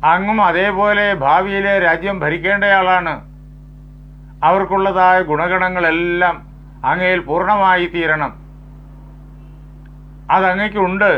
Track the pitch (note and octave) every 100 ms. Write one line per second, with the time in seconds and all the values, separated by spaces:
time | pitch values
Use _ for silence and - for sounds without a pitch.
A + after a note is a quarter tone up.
0 | D3+ F3 G3 A3 F#3+ E3+ G3 F#3+ G#3 G#3
1 | G#3 F#3+ C3+ D#3+ F#3+ G3 G3 G3 F3 E3
2 | F#3 G3 D3+ E3 E3+ G3+ G3+ G3 F#3 F#3
3 | E3+ C#3 - - - - - - - -
4 | - - - - D#3 F#3+ F#3+ G3 G3 F#3
5 | F#3 F#3 E3+ D3+ F3 F#3 F#3 F3+ E3+ E3
6 | F3 F3 F3 E3+ - - - - B2+ D#3+
7 | F#3 F#3 C3 D#3+ F3+ G#3 F#3+ F3+ F3 E3+
8 | E3 D#3 C#3+ - - - - - - -
9 | - - - - - - - - - -
10 | - - - F#3+ F#3+ F#3 G#3+ G#3 F#3 F#3+
11 | G3+